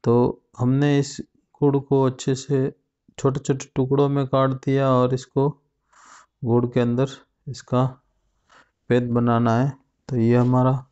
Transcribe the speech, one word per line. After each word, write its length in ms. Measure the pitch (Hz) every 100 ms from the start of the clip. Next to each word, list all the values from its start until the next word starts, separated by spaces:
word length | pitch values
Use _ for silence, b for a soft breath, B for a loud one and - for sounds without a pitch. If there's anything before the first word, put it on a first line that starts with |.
तो 400 | 117 120 123 - _ -
हमने 380 | 123 135 147 143
इस 180 | 139 - - _ _ _
गुड़ 160 | 143 139
को 240 | 135 135
अच्छे 320 | 131 131 - 131
से 360 | - 139 131 - _ _ _ -
छोटे 220 | 135 139
छोटे 280 | - 135 - -
टुकड़ों 320 | 131 135 139
में 160 | 143 135
काट 260 | 135 135 135 -
दिया 240 | 135 135
और 220 | 127 127
इसको 360 | 131 - - 143 - _ _ B B B B B _ 120
गुड़ 200 | 120 120
के 120 | 123
अंदर 300 | 120 120 135 - _ _ -
इसका 360 | 123 - 127 131 - _ _ _ _ b b b _ _
पेत 140 | 123 120
बनाना 460 | 117 117 117 117 113
है। 140 | 139 - _ _ -
तो 80 | 123
ये 180 | 117 120
हमारा 500 | 123 127 127 131 -